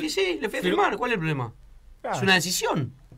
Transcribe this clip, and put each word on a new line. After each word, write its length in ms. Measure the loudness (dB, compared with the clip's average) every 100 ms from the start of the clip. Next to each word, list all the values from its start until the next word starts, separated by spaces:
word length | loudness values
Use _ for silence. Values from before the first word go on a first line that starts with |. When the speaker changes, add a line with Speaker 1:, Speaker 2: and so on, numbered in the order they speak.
Speaker 1:
Y, 40 | 0
y 40 |
sí, 280 | 0 0 0
le 80 | -2
fui 100 | -2
a 20 |
Speaker 2:
Fir- 40 | 0
Speaker 1:
firmar. 320 | 2 2 2
¿Cuál 140 | -2
es 20 | 0
el 40 |
problema? 340 | 0 -2 -4 -8 -20 -20 -20 -12
Speaker 3:
Claro. 160 | -6 0
Speaker 1:
Es 60 |
una 120 | 4 4
decisión. 580 | 4 -2 0 -2 -2 -8 -20